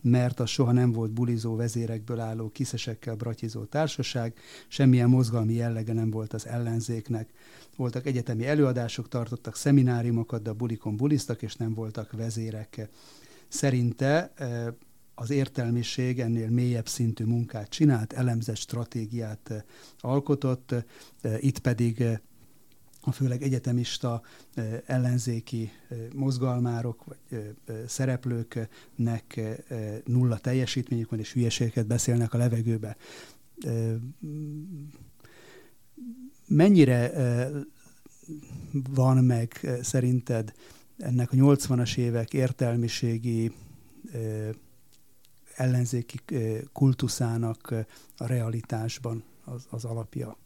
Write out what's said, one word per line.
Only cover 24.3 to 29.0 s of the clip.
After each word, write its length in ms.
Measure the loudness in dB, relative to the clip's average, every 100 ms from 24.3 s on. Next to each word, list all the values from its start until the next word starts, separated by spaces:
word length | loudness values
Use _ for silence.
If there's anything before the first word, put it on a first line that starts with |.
| -20 -14
ö, 220 | -8 -6 -6 -2
ellenzéki, 840 | 0 2 0 0 -4 -4 -6 -6 -10 -14
ö, 60 | -12 -10
mozgalmárok 880 | -2 -2 0 0 0 0 0 -4 -6
vagy, 120 | -14 -20 -12
ö, 100 | -10 -10 -14
ö, 220 | -12 -10 -10
szereplőknek, 1500 | -2 0 0 -2 -4 -4 -6 -8 -10 -20 -2